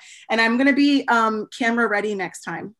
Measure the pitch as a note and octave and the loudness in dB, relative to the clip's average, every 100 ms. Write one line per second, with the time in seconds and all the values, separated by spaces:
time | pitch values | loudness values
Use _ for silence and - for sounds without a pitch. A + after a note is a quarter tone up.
0 | - - - A3 A3+ A#3+ C4+ C#4 C#4+ C#4 | -14 -18 -4 0 2 2 2 4 4 2
1 | - A#3 A3 G#3+ G#3 - A#3 A#3 A3+ G#3 | 2 2 2 -2 -6 -4 -2 0 0 0
2 | G#3 G3+ F3 - - E3 F#3+ G#3+ | -2 -4 -8 -10 -12 -10 -12 -18